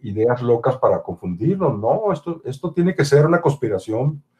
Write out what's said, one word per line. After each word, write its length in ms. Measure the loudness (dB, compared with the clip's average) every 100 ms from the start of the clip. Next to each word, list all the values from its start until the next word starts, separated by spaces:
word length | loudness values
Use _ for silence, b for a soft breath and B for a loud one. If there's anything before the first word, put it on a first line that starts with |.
ideas 400 | -8 0 0 2
locas 340 | 2 2 0 2
para 260 | 2 2
confundirnos. 760 | -2 -10 -8 -2 -2 0 0 0
No, 340 | 0 0 0
esto, 300 | -4 -6 -10
esto 280 | -10 -8 -6
tiene 200 | 0 0
que 100 | 2
ser 200 | 2 4
una 160 | 4 2
conspiración. 840 | 2 0 -2 -4 -4 -2 -2 -4 -12 _